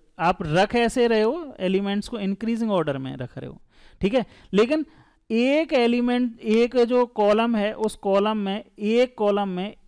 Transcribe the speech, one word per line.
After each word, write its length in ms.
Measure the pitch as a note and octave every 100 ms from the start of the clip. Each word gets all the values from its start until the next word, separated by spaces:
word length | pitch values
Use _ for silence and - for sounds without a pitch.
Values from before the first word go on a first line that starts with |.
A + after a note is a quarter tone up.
| _ -
आप 200 | E3+ F#3
रख 320 | E3 E3 G#3
ऐसे 320 | A#3+ A#3 B3+ A#3+
रहे 160 | A3
हो 320 | A3 D#4+ D4+ -
एलिमेंट्स 480 | F#3 F#3+ G3+ G3+ G#3
को 100 | A3+
इंक्रीजिंग 520 | F#3+ G3 A3 A#3 A3+
ऑर्डर 280 | F#3+ D3+ C3+
में 180 | C3 C3+
रख 220 | B2 C#3+
रहे 120 | C3+
हो, 100 | D3 - _ - -
ठीक 140 | G3
है, 120 | B3 - - -
लेकिन 340 | F#3+ A#3 D#4 D4 - _ _ -
एक 420 | A3+ B3+ D4 D#4+
एलिमेंट, 680 | C#4+ A#3 A#3+ A#3+ B3 B3 A3+
एक 360 | A3+ A3 A#3+ B3+
जो 300 | A#3 B3 A#3+
कॉलम 500 | A3 G#3 G#3+ A#3 A3+
है 160 | G#3
उस 220 | - G#3+
कॉलम 420 | - G3 G3 G#3 A3
में, 280 | G3 G3+ - -
एक 360 | G#3 A#3 B3 -
कॉलम 300 | G#3 G3+ G3
में 260 | F3+ G3+ -